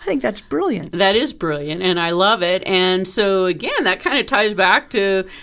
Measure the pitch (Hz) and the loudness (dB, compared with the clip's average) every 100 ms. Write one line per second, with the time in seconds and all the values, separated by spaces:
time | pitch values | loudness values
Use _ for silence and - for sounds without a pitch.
0 | 392 294 247 202 - 285 370 208 156 175 | -4 -2 -2 -6 -4 -2 -2 -2 -4 0
1 | 190 214 277 - 170 147 147 165 185 175 | 2 2 0 -4 -4 -4 -4 -4 -2 0
2 | 170 175 196 175 175 185 - 185 185 185 | 0 2 2 2 2 -2 0 2 2 2
3 | 185 - 202 190 185 160 254 571 247 180 | -2 0 2 2 2 -2 -2 -2 0 0
4 | - 269 - 233 214 196 190 - - - | 0 -2 0 0 0 2 4 2 2 -2
5 | 196 190 185 - | 2 0 -2 -10